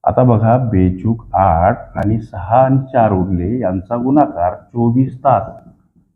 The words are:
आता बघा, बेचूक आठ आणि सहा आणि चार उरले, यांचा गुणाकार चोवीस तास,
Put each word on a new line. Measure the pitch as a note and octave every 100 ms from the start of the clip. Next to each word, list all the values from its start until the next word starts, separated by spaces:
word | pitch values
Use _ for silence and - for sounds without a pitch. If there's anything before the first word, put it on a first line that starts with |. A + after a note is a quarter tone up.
आता | - G#2
बघा, | B2+ A2 A2+ A#2+ B2
बेचूक | F#2+ F#2 F2+ G#2 A2+ -
आठ | F2+ F#2+ E2 F#2 B2+ - -
आणि | G2+ A2+
सहा | - G#2+ - A#2+
आणि | C3 C3+ C3+
चार | B2+ A2
उरले, | F#2+ F#2 F2+ F2 B2
यांचा | G2 F#2 F#2 A#2+
गुणाकार | B2+ D3 C#3+ F2+ F2
चोवीस | - - A#2+ A#2 A#2+ C3 -
तास, | C#3+ A2+ - - - _ _ _ _